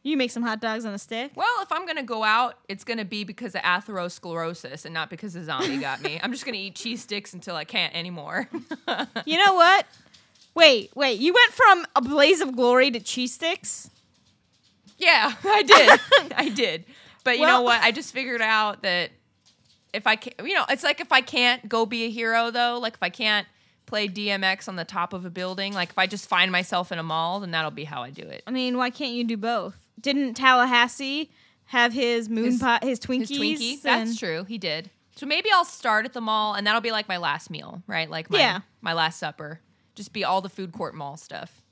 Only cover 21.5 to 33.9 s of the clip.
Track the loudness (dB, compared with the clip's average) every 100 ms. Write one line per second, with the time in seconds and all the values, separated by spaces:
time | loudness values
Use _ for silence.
21.5 | 0 -2 -2 -2 -4 -6 -4 0 0 0
22.5 | 0 -2 -2 -6 -4 -6 -2 0 0 -2
23.5 | _ _ _ -8 -4 -4 -4 -4 0 0
24.5 | -2 -6 -10 -8 -6 -6 -8 -10 -8 -8
25.5 | -6 -6 -4 -4 0 -2 -2 0 2 4
26.5 | 2 0 -4 -4 -6 -4 -2 -2 -4 -4
27.5 | -4 -4 -8 -12 -10 -12 -14 -16 -16 -8
28.5 | -4 -4 -2 -4 -4 -8 -4 -4 -4 -4
29.5 | -4 -6 -14 _ -8 -4 -2 -2 4 6
30.5 | 6 6 4 2 -2 -6 -6 -8 _ _
31.5 | _ _ 2 2 2 0 0 -2 -2 0
32.5 | 0 2 0 0 -4 -4 -4 -4 -4 -2
33.5 | -2 -4 -4 0